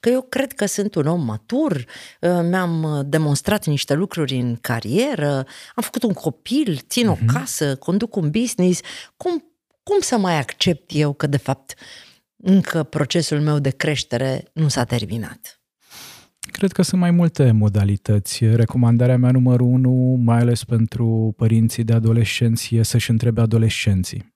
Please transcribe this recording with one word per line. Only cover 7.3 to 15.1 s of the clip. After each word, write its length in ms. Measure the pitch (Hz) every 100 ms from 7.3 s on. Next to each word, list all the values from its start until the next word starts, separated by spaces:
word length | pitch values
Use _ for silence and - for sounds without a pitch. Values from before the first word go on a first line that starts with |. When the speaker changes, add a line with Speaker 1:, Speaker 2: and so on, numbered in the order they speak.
Speaker 1:
casă, 440 | 139 262 - 147 135
conduc 400 | - 185 233 -
un 140 | 156
business. 500 | 165 240 - 180 180 - - - _
Cum, 280 | 359 339 - _ _ _
cum 180 | - 403
să 180 | - 240
mai 200 | 190 160
accept 520 | 135 - - 165 _
eu 180 | 147 147
că, 140 | 143 147
de 100 | 139
fapt, 380 | - 135 _ - - - - _ _ _
încă 460 | 185 190 - 170
procesul 580 | 147 151 139 175 160 147
meu 180 | 151 151
de 120 | 139
creștere 760 | 131 - 139 - 120 135 131 -
nu 160 | - 156
s-a 160 | 139
terminat? 760 | 120 120 104